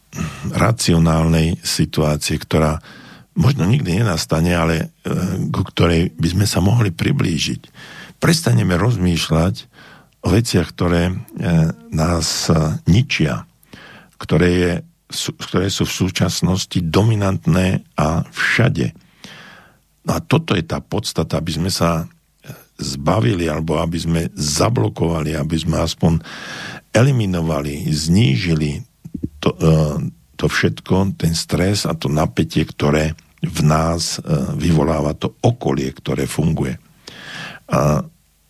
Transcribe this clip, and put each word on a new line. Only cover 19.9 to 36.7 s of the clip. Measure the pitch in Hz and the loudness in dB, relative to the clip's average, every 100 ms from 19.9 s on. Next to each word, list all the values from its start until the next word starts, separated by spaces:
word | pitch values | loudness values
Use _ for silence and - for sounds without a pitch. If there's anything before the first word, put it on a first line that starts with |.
| _ | _
No | 165 - | -6 -4
a | |
toto | - - - 98 | 0 0 0 -2
je | - | -2
tá | 73 | -6
podstata, | - 95 - - 80 76 | -4 -6 -4 -4 -2 -2
aby | 82 | -4
sme | 80 92 | -4 -2
sa, | - 85 82 | 0 0 0
eh, | 80 _ _ _ - - - - | -4 _ _ _ -20 -20 -18 -10
zbavili, | - - - 107 117 90 82 | -8 -4 0 2 2 0 -2
alebo | 76 80 78 | -2 -2 -2
aby | 82 85 | -2 -2
sme | 82 82 82 | -2 -2 -2
zablokovali, | - 76 76 101 120 107 - 82 82 76 78 | -4 -4 0 0 2 0 0 -2 0 -2 -2
aby | 73 80 | -2 -2
sme | 80 80 | 0 0
aspoň | 82 - 85 82 - - - - - - _ | -2 0 2 2 -2 -16 -14 -12 -12 -14 _
eliminovali, | 110 135 127 101 87 82 73 71 73 - | 2 4 4 2 0 0 -2 -4 -4 -2
znížili | 76 80 92 131 123 90 78 76 71 - _ - - - - | -2 2 4 4 2 0 0 0 -4 -10 _ -16 -10 -10 -4
to, | 80 | -4
eh, | - 80 78 76 76 - - _ | 2 4 4 2 -2 -6 -8 _
to | - - | -6 -4
všetko, | - - - - 180 98 - | 0 -2 -2 -2 0 0 0
ten | 82 | -2
stres | 165 - 78 92 101 - | -2 -4 -2 0 0 -2
a | |
to | 80 - | -4 -2
napätie, | 76 78 - 80 - - | 0 -2 -2 -2 0 -2
ktoré | - - 78 78 80 _ - | -2 0 2 0 -4 _ -10
v | 82 80 | -8 0
nás, | 76 78 82 82 - - | 2 2 0 -2 -4 -6
eh, | - 76 65 - | -2 -2 -2 -2
vyvoláva | 85 78 76 76 73 76 | 2 2 2 0 -2 -2
to | - - | -6 -2
okolie, | 120 120 76 67 65 | -2 0 -2 -2 -4
ktoré | - - 67 65 | -6 -6 -4 -4
funguje. | - 80 76 67 | 0 0 0 -2